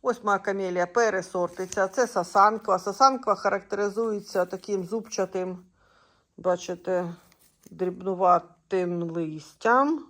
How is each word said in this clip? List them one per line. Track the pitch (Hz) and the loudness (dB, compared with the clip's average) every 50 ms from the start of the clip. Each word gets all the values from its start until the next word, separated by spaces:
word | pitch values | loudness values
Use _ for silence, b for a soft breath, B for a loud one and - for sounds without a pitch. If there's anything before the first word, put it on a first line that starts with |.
Ось | - 262 233 - - | 0 -2 -4 -2 0
моя | 208 202 190 | 0 0 0
камелія | 185 202 196 196 190 180 180 180 175 | 0 -2 -4 -2 -4 -2 0 -2 -2
пересортиця. | 175 - 240 233 220 185 185 175 180 - 185 175 170 175 - 185 180 - 208 190 190 | 0 2 2 2 2 0 -2 -6 -4 -4 -4 -4 -4 -4 -8 -10 -6 -2 -2 -2 0
Це | 190 - 247 | 2 -2 -2
сасанква. | 226 - 196 175 - - 202 196 208 220 220 - - 190 180 | 0 0 -4 -4 2 4 6 6 6 4 0 0 0 0 0
Сасанква | - 208 196 - 269 269 269 254 - 220 202 | 0 -6 2 6 6 6 6 4 0 0 0
характеризується | - - 202 202 196 185 - 208 196 208 202 190 220 226 226 214 208 202 - - 196 180 | 0 0 -2 -2 -2 -4 -6 -4 -4 -4 -2 -2 -2 -2 -2 -4 -6 -8 -4 -2 -2 0
таким | 180 - 185 - - 208 190 180 | 0 -4 -12 -6 -4 -4 -4 -4
зубчатим, | 170 208 226 208 - - - 190 185 - 185 185 185 185 180 - b b b b b b b b b b b b b _ | -4 -6 -6 -6 -6 -4 -4 -4 -2 -2 -6 -6 -6 -8 -12 -14 b b b b b b b b b b b b b _
бачите, | - - 185 180 180 - - 180 175 - 180 185 180 180 175 170 B B B B B _ _ _ _ _ - | -4 -2 -2 -2 -2 -2 -8 -10 -8 -4 -2 -2 -2 -2 -4 -8 B B B B B _ _ _ _ _ -20
дрібнуватим | - 160 185 185 180 - 185 190 190 180 190 180 175 170 - - - _ _ _ 196 185 180 175 175 170 | -8 -4 -4 -4 -4 -6 -6 -6 -2 2 4 4 4 4 2 -4 -20 _ _ _ -2 -2 0 0 -2 -4
листям. | 170 165 165 175 165 156 156 156 - - - _ - 226 233 254 277 294 320 294 - | -4 -4 -4 -6 -6 -6 -8 -12 -14 -18 -20 _ 0 2 4 4 4 2 0 -4 -6